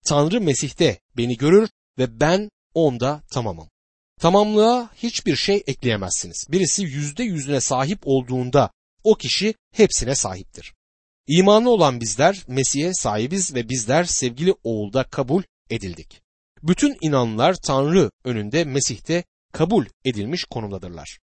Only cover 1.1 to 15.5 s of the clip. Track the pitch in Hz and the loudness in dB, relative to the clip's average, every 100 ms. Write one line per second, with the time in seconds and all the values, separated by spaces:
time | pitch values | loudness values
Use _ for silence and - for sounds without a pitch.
1.1 | - 120 117 143 190 220 _ _ - 127 | -6 -4 0 4 4 4 _ _ -4 -4
2.1 | 113 147 185 208 _ _ 160 160 120 127 | 0 2 2 -2 _ _ 0 0 0 -4
3.1 | 151 - 139 113 82 80 _ _ _ _ | -4 -6 -6 -6 -8 -16 _ _ _ _
4.1 | _ 165 196 214 214 220 247 233 - 233 | _ 4 4 4 4 4 2 -2 -8 -6
5.1 | - - 135 - 202 - 131 123 104 92 | -4 -2 -2 0 -2 -2 -4 -2 -2 -4
6.1 | - 90 - - 170 170 - 180 135 147 | -6 -8 -12 -4 -2 0 0 -2 -6 -8
7.1 | 139 240 165 135 143 - 127 135 202 - | -6 -4 -4 -2 -2 0 -2 -2 -4 0
8.1 | 135 123 127 123 139 113 _ _ _ 214 | 0 0 -4 2 2 2 _ _ _ 2
9.1 | 214 123 - 202 214 _ - 202 - 120 | 2 2 0 -2 -4 _ 2 4 4 -2
10.1 | 139 107 92 95 - - _ _ _ _ | -2 -4 -8 -14 -20 -20 _ _ _ _
11.1 | _ - 165 196 208 247 226 151 123 113 | _ 0 4 6 6 4 4 4 2 -6
12.1 | - 156 196 - 127 131 139 165 185 123 | 2 2 2 -6 -2 -2 -2 -4 -2 -2
13.1 | 107 120 196 180 131 113 131 107 143 175 | -2 -2 -4 -4 -6 -4 -6 0 0 0
14.1 | - 123 123 175 - - 110 104 120 123 | -2 -4 -2 -2 -2 -2 -4 -2 -4 -4
15.1 | - 127 170 - | -6 -2 -2 -2